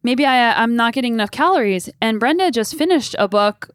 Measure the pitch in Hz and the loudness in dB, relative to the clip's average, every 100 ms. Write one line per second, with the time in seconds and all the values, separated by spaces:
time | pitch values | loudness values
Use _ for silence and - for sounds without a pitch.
0 | 240 254 277 254 233 - 233 233 233 269 | -2 0 2 4 2 2 0 0 0 0
1 | 247 226 202 - 330 370 208 185 - - | -2 -2 -4 0 2 2 0 -2 -6 -4
2 | 226 214 240 339 370 233 214 320 330 320 | -2 0 0 2 0 0 -4 -2 0 0
3 | - - 196 208 208 - - | 0 -4 0 2 0 -2 -16